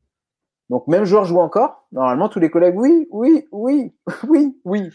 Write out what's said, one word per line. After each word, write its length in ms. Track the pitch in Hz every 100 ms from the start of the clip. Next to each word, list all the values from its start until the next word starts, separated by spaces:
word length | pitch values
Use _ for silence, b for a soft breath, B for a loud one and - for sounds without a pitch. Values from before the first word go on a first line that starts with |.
| _ _ _ _ _ _ -
Donc, 180 | 123 -
même 180 | 175 202
joueur 200 | 208 185
joue 140 | 175
encore. 460 | 165 202 285 - _
Normalement, 380 | - 127 127 208
tous 100 | 202
les 100 | 160
collègues, « 260 | 170 180 185
Oui, 300 | 262 339 302
oui, 360 | 202 254 320 -
oui, 440 | 202 240 285 220 _ -
<laughs> 200 | - 226
oui, 320 | 311 294 262 180
oui. 240 | 202 180